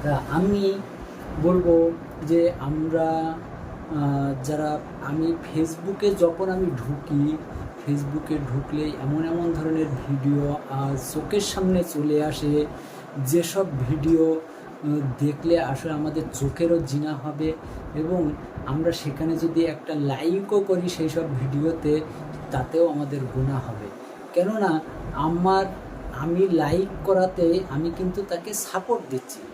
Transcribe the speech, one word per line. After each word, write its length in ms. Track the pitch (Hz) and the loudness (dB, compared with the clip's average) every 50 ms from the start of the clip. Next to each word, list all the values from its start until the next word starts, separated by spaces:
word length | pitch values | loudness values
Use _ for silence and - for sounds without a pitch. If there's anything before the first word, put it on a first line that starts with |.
| - | 0
তা 180 | 147 143 - - - | 0 0 0 -2 -2
আমি 480 | 143 156 180 202 202 202 196 196 196 196 - - - - - - - - - - - - 147 | 0 2 2 4 4 4 4 2 0 0 -4 -10 -12 -12 -12 -14 -12 -14 -12 -8 -6 0 4
বলবো 480 | 170 180 185 175 170 170 165 165 165 165 - - - - - 160 147 | 4 4 6 6 6 6 8 6 4 2 -2 -10 -12 -12 -8 0 2
যে 240 | 165 170 170 175 175 - | 4 4 4 4 2 0
আমরা, 500 | 135 139 156 156 156 160 160 165 160 160 | -4 -2 -2 0 0 0 2 2 2 2
আহ, 1300 | 160 160 160 165 160 170 - - - - - - - - - - 160 151 143 143 143 139 139 139 135 131 131 | 2 0 0 -2 -4 -6 -10 -12 -12 -12 -12 -12 -12 -12 -10 -6 -2 0 0 2 2 2 0 0 -2 -4 -4
যারা, 360 | 139 151 151 156 151 151 147 - - - - - | -4 -2 -2 0 -2 -2 -4 -6 -8 -12 -10 -8
আমি 320 | 139 143 156 160 165 165 160 - - - | -4 -2 0 0 0 0 -2 -4 -6 0
Facebook-এ 600 | 156 160 160 - - - 185 196 - 208 202 196 - | 0 0 0 -2 -6 -6 -6 -4 2 2 2 4 6
যখন 300 | 180 170 165 - 190 190 | 4 4 4 2 -2 -2
আমি 160 | 185 185 190 | 0 0 0
ঢুকি, 720 | 170 139 120 110 120 143 143 - - 151 143 143 151 156 160 - - - - - - - - - | 0 0 -2 -4 -4 -4 -6 -4 0 2 2 4 2 2 -2 -6 -8 -10 -10 -10 -10 -10 -10 -2
Facebook-এ 520 | - 143 143 143 139 143 156 151 - 156 147 139 120 120 | -2 0 0 0 -2 -4 -4 -4 -2 -2 -2 -2 -2 -2
ঢুকলেই 380 | 139 139 - 151 151 151 151 - - | -2 -2 -2 -2 -2 -2 -2 -4 -4
এমন 240 | 131 135 147 156 165 | -2 0 0 0 0
এমন 280 | 165 170 170 170 170 160 | 0 0 0 0 0 0
ধরনের 320 | 151 156 160 160 160 156 | 0 0 0 2 2 2
ভিডিও, 680 | 143 135 123 - - 143 135 131 143 143 143 143 143 143 147 - - | 0 -2 -4 -2 -2 -2 2 2 4 4 4 2 2 0 -2 -4 -4
আহ, 260 | 135 131 139 139 139 131 - - - | -4 -2 0 0 -2 -2 -4 -4 -4
চোখের 280 | 151 139 - - 208 | -4 -4 0 0 0
সামনে 420 | 202 - - - 190 185 185 180 170 170 - | 0 0 -2 0 2 4 4 4 2 0 -2
চলে 300 | 151 147 151 147 151 151 | -2 0 2 2 2 2
আসে, 420 | 156 147 - - 147 147 147 147 147 - - - - - - - - - 147 135 | 2 -2 0 0 2 4 4 2 0 -4 -12 -14 -14 -16 -16 -16 -12 -6 -4 -2
যেসব 400 | 127 151 170 170 175 - 196 190 160 147 131 127 117 | 2 2 2 2 2 0 0 0 0 0 -2 0 0
ভিডিও, 520 | 151 151 143 160 165 160 160 160 160 160 160 - - - - - - - - | 0 0 4 4 6 6 6 6 4 2 -2 -8 -14 -16 -14 -16 -14 -6 -2
উম, 180 | 151 147 151 143 135 123 - | 0 0 0 0 -2 -2 0
দেখলে 400 | 143 147 147 143 - 165 170 170 | 0 0 0 0 2 4 4 4
আসলে 340 | 156 123 139 - - 170 156 | 4 0 -2 -4 -4 -4 -2
আমাদের 300 | 147 151 151 147 160 - - - | -2 -2 -2 -2 -2 -4 -4 -4
চোখেরও 460 | - 139 139 135 - 170 165 170 165 | -2 -2 -2 0 0 2 4 4 2
জিনা 340 | 147 135 135 147 147 151 151 | 2 0 -2 -2 -2 -2 -4
হবে 400 | 139 127 151 147 143 156 156 156 - - - - - - - - | -6 -6 -8 -4 -2 -2 -2 -2 -4 -8 -12 -12 -12 -12 -8 -6
এবং 360 | 147 156 165 180 180 170 147 117 - - - - - - | -4 -2 0 0 2 0 0 -2 -4 -10 -12 -12 -10 -6
আমরা 260 | - 131 151 160 170 | -4 -2 0 2 0
সেখানে 460 | 165 - - 147 135 - 160 160 165 165 | 0 0 -4 -6 -4 -2 0 0 0 2
যদি 280 | - 160 160 165 165 | 0 2 2 2 2
একটা 280 | 165 151 139 - - 156 | 2 0 -4 -6 -6 -2
লাইকও 640 | 151 143 139 131 131 147 165 180 196 196 - 208 202 | 0 0 0 0 0 0 2 2 0 0 2 2 2
করি 300 | 196 - 185 180 175 175 | 4 4 2 2 2 -2
সেই 200 | - - 160 156 | -2 0 -2 0
সব 140 | 147 170 156 147 139 123 | 0 -2 -2 -2 -2 -2
ভিডিওতে, 640 | 131 135 135 143 147 165 165 - - 147 151 156 156 - - - - - - - - - | -2 0 0 2 2 2 0 0 2 2 2 2 0 -4 -10 -10 -10 -10 -10 -12 -10 -4
তাতেও 360 | - 127 131 - - 165 170 170 | -4 -4 -4 0 4 4 4 4
আমাদের 320 | 151 147 147 139 139 143 131 117 107 | 4 0 -2 -2 -2 -4 -4 -4 -2
গুনাহ 340 | 127 131 135 139 131 - - | 0 0 0 0 -2 -4 -4
হবে। 180 | 110 107 104 101 - - - - - - - - - | -8 -8 -10 -10 -12 -14 -16 -16 -16 -16 -16 -2 2
কেননা 480 | 170 180 196 220 220 202 180 160 156 - - - - - - - | 2 2 4 2 2 2 2 2 2 0 -4 -10 -10 -10 -8 -4
আমার, 520 | - 147 160 170 170 175 190 190 190 190 190 - - - - - - - - - | -2 0 2 2 4 4 6 6 4 4 0 -4 -10 -12 -12 -12 -10 -10 -10 -6
আমি 340 | 123 139 160 170 175 190 196 | -4 -2 0 4 4 4 4
লাইক 360 | 175 160 151 147 156 180 196 190 - 160 151 | 6 4 4 4 2 2 2 0 -2 -6 0
করাতে 540 | 190 190 185 185 185 185 - 175 165 170 185 175 - | 2 4 4 4 2 2 2 4 4 4 2 0 -2
আমি 220 | 135 143 160 170 170 - | -2 -2 -2 -2 -2 -2
কিন্তু 260 | 185 185 185 202 196 - | -2 -2 -2 -2 -4 -4
তাকে 240 | 175 170 175 214 202 | -4 -6 -6 -6 -6
সাপোর্ট 500 | - - - - 190 185 - 240 208 - - | -6 -6 -4 -4 -6 0 0 -2 -2 0 -4
দিচ্ছি 300 | 131 127 - - - - - - | -6 -6 -6 -8 -14 -14 -14 -16